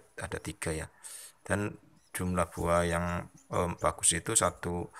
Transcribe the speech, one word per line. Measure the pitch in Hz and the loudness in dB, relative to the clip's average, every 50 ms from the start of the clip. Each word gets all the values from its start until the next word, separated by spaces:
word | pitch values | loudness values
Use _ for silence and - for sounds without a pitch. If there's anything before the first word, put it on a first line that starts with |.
| - _ _ - | -10 _ _ -10
ada | - - - - - | -8 -6 -6 -6 -6
tiga, | - 78 - - - 80 | -8 -10 -6 -4 -4 -4
ya. | 78 - - - - - - - - - - - _ | -4 -6 -10 -12 -18 -18 -18 -16 -16 -18 -20 -20 _
Dan | - - 92 98 104 104 - - - - _ _ _ _ - | -6 -2 -2 0 0 -2 -6 -10 -16 -20 _ _ _ _ -6
jumlah | - 92 90 90 90 87 - - | -4 -2 0 2 2 0 0 0
buah | - 87 85 85 87 87 | -2 2 4 4 4 4
yang, | 87 85 85 87 87 87 87 87 - - - - - | 4 2 0 0 0 -2 -4 -4 -8 -12 -20 -12 -4
em, | - 104 90 87 87 - | 0 0 0 0 0 0
bagus | - 80 80 - - - - | 0 0 0 2 2 2 2
itu, | 85 - - 113 | 2 0 0 2
satu | - - 90 87 - - - 87 87 85 - - - | 4 4 4 2 0 -4 -4 -4 -4 -4 -6 -10 -14